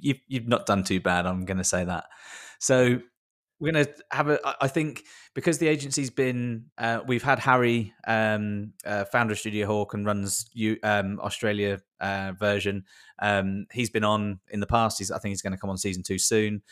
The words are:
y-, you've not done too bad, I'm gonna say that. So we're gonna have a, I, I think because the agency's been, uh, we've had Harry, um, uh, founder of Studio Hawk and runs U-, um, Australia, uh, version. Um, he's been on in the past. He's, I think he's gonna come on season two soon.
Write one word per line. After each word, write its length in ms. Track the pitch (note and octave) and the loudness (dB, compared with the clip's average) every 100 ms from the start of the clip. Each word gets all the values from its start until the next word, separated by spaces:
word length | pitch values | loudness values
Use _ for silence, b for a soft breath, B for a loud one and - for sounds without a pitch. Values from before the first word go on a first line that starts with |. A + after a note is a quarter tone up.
y-, 200 | C#3+ C3+ _ | -2 -2 _
you've 220 | C3 A#2 | -6 0
not 180 | A#2 - | 0 2
done 160 | G2+ | 0
too 160 | F#2 F#2+ | 2 0
bad, 260 | F#2 F2+ | 2 2
I'm 200 | F2+ F#2 | 0 -2
gonna 180 | F2+ F#2 | -2 -2
say 220 | F2+ F#2 | 0 0
that. 220 | F2+ E2+ - B B B B B | -2 -4 -8 B B B B B
So 420 | - B2+ B2 B2 - _ _ _ _ _ | 2 4 6 4 -2 _ _ _ _ _
we're 120 | D3+ | -2
gonna 140 | D#3 C#3+ - - | 2 0 -2 -6
have 200 | C3 D3 | -2 2
a, 100 | D3 | 2
I, 100 | C3+ - | 0 -2
I 60 | C3+ | 0
think 360 | D#3+ D3+ - B B B | 0 -2 -6 B B B
because 240 | - F3 D#3 | -2 0 2
the 100 | D#3+ | 2
agency's 420 | D3+ C3+ C#3+ C3+ | 2 0 -4 -2
been, 540 | - C3 B2 A#2+ A#2 B2 - | 0 0 0 -2 -6 -10 -4
uh, 240 | A#2 A#2 B2+ | -2 0 0
we've 160 | A#2+ | 0
had 160 | C#3 C3 | 2 2
Harry, 540 | C3+ B2+ A#2+ A#2 G2+ - - | 4 6 6 2 0 -6 0
um, 640 | A2+ A2 G#2+ G#2 G#2 G#2 - | 2 2 0 -2 -4 -6 -10
uh, 200 | - G#2 | -6 -4
founder 300 | G2 B2 A2+ | 0 0 2
of 40 | G#2+ | 0
Studio 300 | A2 G#2+ G#2 | -4 -2 0
Hawk 260 | G#2+ G2+ | 0 0
and 100 | G#2 | -2
runs 420 | G#2 G2+ G2 - - | -2 -2 -2 -4 -6
U-, 240 | A#2 A2 A2 | -2 0 0
um, 380 | G#2+ G#2 G2 G2+ | 2 2 0 -4
Australia, 600 | - - A2 G#2 G2+ G2 - _ | -6 -2 -2 0 0 -2 -8 _
uh, 320 | G2 G2 F#2+ F#2 | -4 -4 -6 -2
version. 460 | G#2 G2+ G2 G2 F#2+ B B B | 0 0 0 -4 -8 B B B
Um, 480 | G#2 G2+ F#2+ G2 G2+ | 0 2 0 -4 -6
he's 200 | B2 A#2 | -4 -2
been 140 | A2+ | 0
on 360 | G#2+ G#2+ G#2 F#2+ _ | 2 2 0 -6 _
in 120 | G#2 | -6
the 60 | G2+ | 0
past. 300 | A#2 A2+ - | 2 2 -2
He's, 140 | F#2+ | -6
I 80 | - | -6
think 140 | G#2 | -6
he's 100 | G2 | -6
gonna 160 | G2 F#2+ | -6 -6
come 100 | G2 | -6
on 80 | F#2+ | -4
season 260 | G2+ F#2 | -4 -6
two 140 | - F#2+ | -4 -2
soon. 460 | - A2 G#2+ G#2 B | 2 2 2 -2 B